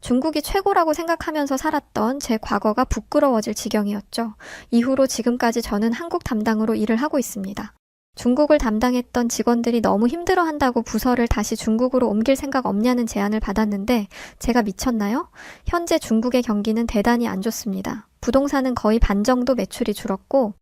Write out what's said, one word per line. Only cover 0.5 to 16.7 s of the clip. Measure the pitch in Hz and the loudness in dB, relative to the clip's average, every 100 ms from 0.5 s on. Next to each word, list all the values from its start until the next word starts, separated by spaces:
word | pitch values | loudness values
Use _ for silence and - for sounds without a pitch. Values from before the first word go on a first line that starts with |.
| 403 392 392 330 | -2 2 2 2
생각하면서 | 302 339 330 - 311 285 269 | 0 -2 -4 -2 -2 -2 -2
살았던 | 311 302 - - 214 277 | -2 -4 -4 -2 -2 -2
제 | - 220 | -2 -4
과거가 | - 208 214 214 | -2 -2 0 0
부끄러워질 | 262 - - 294 285 233 214 | 0 -2 0 2 4 2 -2
지경이었죠. | 214 226 214 202 208 - - 226 214 - - - | -6 -2 -2 -2 -4 -8 -8 -8 -8 -18 -20 -2
이후로 | 233 240 269 269 | 0 2 2 2
지금까지 | - 240 247 240 233 | 2 -2 0 0 0
저는 | 233 208 226 | -2 0 0
한국 | 233 339 349 | -2 -4 -6
담당으로 | - 226 214 220 220 220 | -4 -2 0 0 0 0
일을 | 214 | 0
하고 | 226 302 302 | 0 0 0
있습니다. | 233 - 190 202 208 _ _ _ _ - | -2 -6 -10 -10 -12 _ _ _ _ -4
중국을 | 240 254 294 302 | 0 2 6 4
담당했던 | 262 214 240 247 247 - 240 | 4 0 2 0 -2 -2 -2
직원들이 | - 226 240 233 233 | 0 2 2 2 2
너무 | 214 196 233 | 2 2 2
힘들어한다고 | 320 349 370 330 302 277 247 | 0 0 2 2 2 0 0
부서를 | 226 220 254 247 233 | -2 -2 0 2 2
다시 | - 208 226 | 0 0 -4
중국으로 | - 220 254 254 240 | 0 0 2 2 2
옮길 | 208 226 269 | 2 2 2
생각 | 285 269 247 | 2 -2 0
없냐는 | 196 233 247 226 | 0 2 2 0
제안을 | - 202 214 | -2 -2 -2
받았는데 | - 196 220 202 202 247 202 - - - | -2 0 0 -2 0 0 0 -10 -20 -8
제가 | - 247 | 0 2
미쳤나요? | 220 185 - 233 202 247 349 - - - - | 0 -2 -2 0 0 -2 -6 -12 -20 -12 -4
현재 | 349 339 - | -2 0 0
중국의 | - 220 240 247 | 2 0 2 0
경기는 | 240 208 208 | 0 -2 0